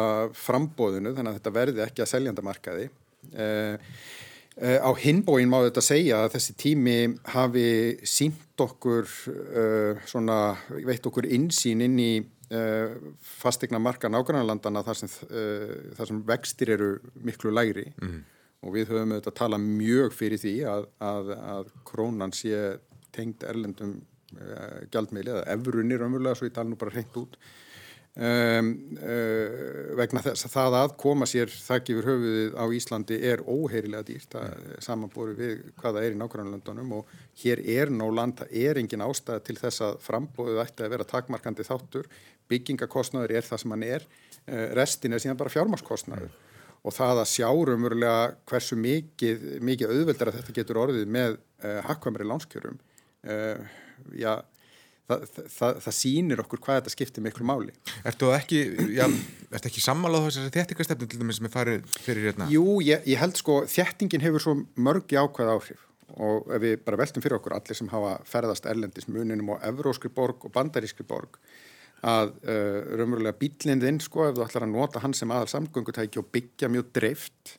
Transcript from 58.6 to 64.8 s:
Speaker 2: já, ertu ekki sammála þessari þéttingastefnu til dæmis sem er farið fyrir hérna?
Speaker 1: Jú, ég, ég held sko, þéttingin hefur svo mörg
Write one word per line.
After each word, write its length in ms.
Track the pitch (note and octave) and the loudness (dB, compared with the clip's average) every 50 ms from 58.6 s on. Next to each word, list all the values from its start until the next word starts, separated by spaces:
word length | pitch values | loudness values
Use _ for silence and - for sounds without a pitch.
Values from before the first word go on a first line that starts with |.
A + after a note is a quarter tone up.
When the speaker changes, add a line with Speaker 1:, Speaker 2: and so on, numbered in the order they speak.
| C#3+ - - - - G#2+ G#2 | 2 2 0 0 0 2 4
Speaker 2:
já, 120 | B2+ B2+ - - - - - - - - - | 4 4 4 4 2 -2 -6 -12 -16 -14 -10
ertu 160 | - - - B2 | -8 -6 -6 -4
ekki 140 | - - - | -2 0 2
sammála 380 | - C3+ D#3+ F3+ E3+ E3 D#3+ D#3 | 2 2 2 2 4 4 4 4
þessari 280 | D3+ C#3+ C3+ C3+ C3+ | 2 0 -2 -2 -2
þéttingastefnu 560 | - E3+ F3 F3 F3 - E3 - E3 B2 B2 A2+ | 0 0 0 0 0 -2 -2 -2 -2 -2 -4 -6
til 120 | A#2 A#2+ | -4 -4
dæmis 200 | A#2+ A#2 A2 G#2+ | -2 -2 -2 -2
sem 60 | A#2 | -4
er 100 | A2 - | -4 -2
farið 260 | B2+ B2 A#2+ A#2 G2 - - - - - | 0 0 2 0 0 -2 -4 -6 -4 -2
fyrir 240 | - A#2+ G#2+ G#2+ G#2+ G2+ | 0 0 2 2 0 0
hérna? 160 | G2+ F2+ E2 | 0 2 4
Speaker 1:
Jú, 320 | D3 D#3 F3 F#3+ G3+ G3+ | 6 6 6 6 4 4
ég, 220 | D#3+ D3 D3 D3+ - | 6 6 4 4 4
ég 120 | C3+ C3 A#2+ | 2 2 4
held 180 | D3 F#3 F3+ | 4 2 0
sko, 260 | - - - D3 C#3 - | 0 2 4 4 4 2
þéttingin 580 | - - - F3+ F3 - - G#3 F#3 E3+ D3+ | 2 2 2 2 2 0 -2 -2 0 2 2
hefur 220 | C3+ E3 D#3 D3+ - | 2 4 2 2 2
svo 100 | D#3+ D3 C#3 - - - | 2 2 0 0 -4 -2
mörg 320 | - | 2